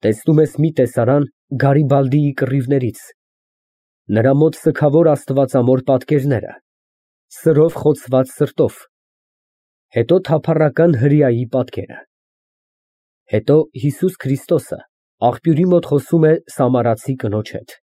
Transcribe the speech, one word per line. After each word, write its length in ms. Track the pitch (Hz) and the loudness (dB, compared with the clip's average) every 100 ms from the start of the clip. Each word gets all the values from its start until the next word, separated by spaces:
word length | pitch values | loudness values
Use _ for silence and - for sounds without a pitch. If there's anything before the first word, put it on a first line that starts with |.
Տեսնում 380 | 110 110 - 156 | -2 -2 0 2
ես 140 | 151 - | 0 0
մի 160 | 156 | -4
տեսարան 560 | 156 123 - 117 143 143 _ _ | 0 -2 0 0 0 -2 _ _
Գարիբալդիի 800 | 135 139 139 147 139 135 147 147 | -2 0 2 2 0 0 0 0
կռիվներից, 680 | 139 131 139 123 139 123 - - _ _ _ _ _ _ _ _ _ _ | -2 -4 -2 0 -2 -2 -8 -20 _ _ _ _ _ _ _ _ _ _
նրա 240 | 104 123 139 | 0 2 2
մոտ 240 | 156 156 | 0 0
սգավոր 500 | - - 151 143 165 | -4 0 0 2 2
աստվածամոր 760 | 143 - 135 135 135 123 127 123 | 0 -2 -2 0 0 2 0 0
պատկերները, 680 | 131 - 151 135 120 90 - _ _ _ _ _ _ _ | -2 0 -2 0 -4 -6 -18 _ _ _ _ _ _ _
սրով 460 | - - 147 160 - | -4 0 2 2 2
խոցված 540 | 151 139 - 131 131 | -2 -2 0 -2 -2
սրտով, 480 | - 147 - 135 - - _ _ _ _ _ _ _ _ _ _ | -4 -6 0 -2 -2 -20 _ _ _ _ _ _ _ _ _ _
հետո 260 | - 113 180 | -4 0 0
թափառական 760 | 185 156 - 156 151 131 170 139 | 0 -2 0 0 0 2 2 2
հրեայի 480 | 139 147 139 117 123 | 2 2 2 0 -2
պատկերը, 540 | 131 123 - - - - _ _ _ _ _ _ _ _ _ _ _ _ | -4 -6 -8 -14 -16 -20 _ _ _ _ _ _ _ _ _ _ _ _
հետո 260 | 107 - 147 156 139 | -6 2 0 0 -4
Հիսուս 440 | 147 139 185 175 | -6 -2 -4 -4
Քրիստոսը 640 | - 139 - 165 - - - _ _ _ | -6 -6 -2 -4 -4 -14 -16 _ _ _
աղբյուրի 440 | 120 117 165 151 185 | -2 -2 -2 0 2
մոտ 200 | 175 - | 2 2
խոսում 400 | 143 - 170 156 | -4 0 0 2
է 80 | 160 - | 0 -2
սամարացի 680 | - 127 127 117 113 - 131 | -4 0 0 0 -4 -6 -6
կնոջ 400 | 113 107 107 - | -4 -6 -6 -12
հետ 240 | - - | -16 -20